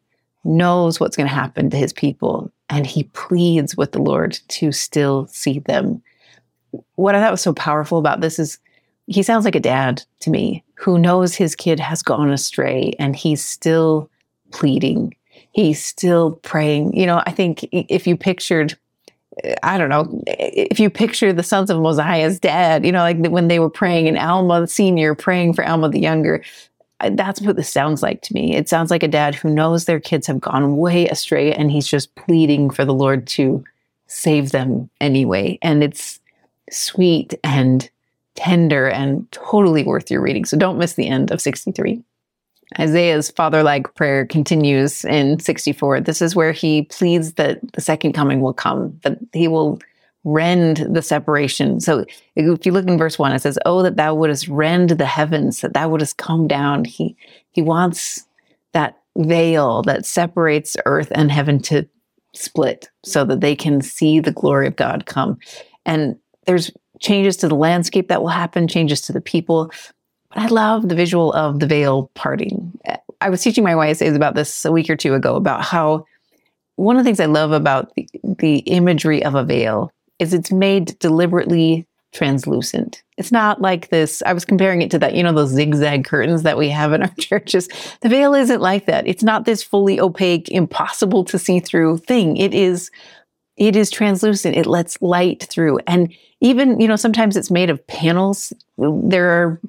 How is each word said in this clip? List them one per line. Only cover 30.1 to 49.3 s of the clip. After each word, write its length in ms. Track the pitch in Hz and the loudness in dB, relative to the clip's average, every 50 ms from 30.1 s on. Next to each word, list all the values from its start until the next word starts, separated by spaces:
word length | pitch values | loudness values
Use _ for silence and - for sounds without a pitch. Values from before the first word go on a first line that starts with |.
| - 151 - - | -4 -4 -2 -2
have 120 | 143 131 | -4 -4
gone 380 | - - - 131 143 143 143 143 | -4 -2 -2 0 0 0 2 2
way 280 | 165 175 175 175 175 - | 0 2 2 2 2 2
astray 440 | - - - - 165 143 143 147 | 0 -4 -4 -2 0 0 2 0
and 180 | 151 - 151 147 | 0 0 0 0
he's 180 | 143 147 139 - | 0 0 0 0
just 280 | - 143 135 - _ | -2 -2 -4 -6 _
pleading 540 | - - - 170 165 160 147 147 143 147 139 | -8 -2 2 4 4 4 4 4 2 2 0
for 160 | - - 139 | 0 0 0
the 80 | 131 135 | 0 2
Lord 340 | 131 139 135 135 131 127 - | 2 2 2 2 0 -2 -4
to 340 | - - 143 131 127 - - - _ _ _ _ _ _ _ - | -2 0 0 0 0 -2 -6 -10 _ _ _ _ _ _ _ -16
save 440 | - - - 165 151 147 139 139 | -10 -4 0 0 2 2 0 0
them 380 | - 135 131 131 127 127 127 - _ - | -2 -2 -2 -2 -2 -4 -6 -8 _ -4
anyway. 580 | - 143 131 135 135 104 92 98 98 - 185 - | -2 0 2 2 2 2 0 0 -2 -2 -4 -2
And 220 | - 165 156 147 147 | 0 0 2 2 2
it's 380 | 143 147 - - - - - _ _ _ _ _ _ _ _ _ - | 0 -2 -6 -14 -14 -16 -18 _ _ _ _ _ _ _ _ _ -14
sweet 640 | - - - - - - 185 180 165 151 - - - - - | -10 -8 -8 -4 0 2 2 4 4 2 -2 -4 -8 -6 -2
and 460 | 151 135 139 127 131 131 131 - - _ _ _ _ _ _ _ _ - | 0 0 2 4 4 2 2 0 -4 _ _ _ _ _ _ _ _ -12
tender 520 | - - 170 185 175 170 160 151 139 131 135 | -6 -2 2 2 4 4 4 2 2 2 0
and 420 | 127 123 139 139 139 - 196 - - | 0 0 -2 -2 -2 -4 -6 -10 -14
totally 500 | - - - - 208 202 180 160 151 135 | -18 -6 -2 2 4 4 4 4 2 2
worth 260 | - 131 131 - - | 0 -2 -2 -2 -2
your 120 | 131 135 | -2 -2
reading. 240 | - - 139 151 - | 0 0 -2 -2 -2
So 120 | - - 156 | -2 0 0
don't 200 | - 185 180 - | 0 0 0 -2
miss 160 | 175 165 - | -2 -2 -2
the 160 | - 131 - | -4 -4 -2
end 220 | 131 131 139 - | -2 -2 -2 -2
of 100 | - 165 | -2 -4
sixty-three. 600 | - 147 - - - 202 185 - - - - 233 233 _ _ _ _ _ _ _ _ _ _ _ _ - - - | -4 -4 -6 -6 -8 -8 -6 -4 -4 -4 -4 -6 -10 _ _ _ _ _ _ _ _ _ _ _ _ -12 -6 -4
Isaiah's 500 | 160 156 156 175 175 170 160 151 147 - | -2 0 2 2 2 2 2 0 -2 -4
father-like 640 | - - 165 156 147 156 151 147 143 139 131 - - | -2 -2 0 2 2 2 2 2 2 0 -2 -6 -6
prayer 320 | - 160 143 139 135 135 | -4 -2 0 0 0 -2
continues 800 | 120 - 156 143 - - 156 151 143 139 135 135 151 - - - | 0 -2 -2 0 0 2 2 2 2 2 2 0 0 -2 -6 -6
in 340 | - 143 151 139 135 151 165 | -2 0 0 2 2 0 0
sixty-four. 640 | - - 151 - - 147 139 - - 139 135 131 | -2 -4 -4 -4 -4 -6 -4 -2 -2 0 0 0
This 200 | - - 156 - | -2 -2 -2 -2
is 140 | 170 165 170 | -2 0 0
where 160 | 185 160 160 | 2 0 0
he 320 | 160 - - 160 156 151 151 | 0 0 0 0 0 0 -2
pleads 500 | - - - 185 175 170 175 160 160 - | -4 -4 -2 0 2 2 2 0 -2 -2
that 260 | - 156 139 123 - - - - | -2 -2 -2 -2 -4 -8 -12 -10
the 80 | - | -6
second 320 | - - 156 151 - 156 131 | -4 -2 -2 -2 -2 -2 0
coming 280 | 151 147 139 135 135 | 0 0 0 0 0
will 120 | 131 131 123 | 0 -2 -4
come, 460 | - - - - - - 156 151 - - | -4 -4 -4 -4 -4 -6 -8 -8 -6 -6
that 160 | 143 135 - - - | -6 -6 -6 -10 -8